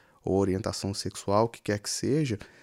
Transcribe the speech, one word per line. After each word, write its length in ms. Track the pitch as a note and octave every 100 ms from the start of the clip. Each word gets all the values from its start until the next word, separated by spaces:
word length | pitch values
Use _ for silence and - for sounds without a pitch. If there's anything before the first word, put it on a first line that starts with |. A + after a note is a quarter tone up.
| _ _ -
ou 120 | F#2+
orientação 540 | G2 F#2+ F#2+ - G2
sexual, 540 | G2 F#2+ - - G2+ A#2
o 20 |
que 140 | -
quer 160 | - G#2
que 100 | -
seja, 500 | - G#2 C#3+ C#3+ G2+ - -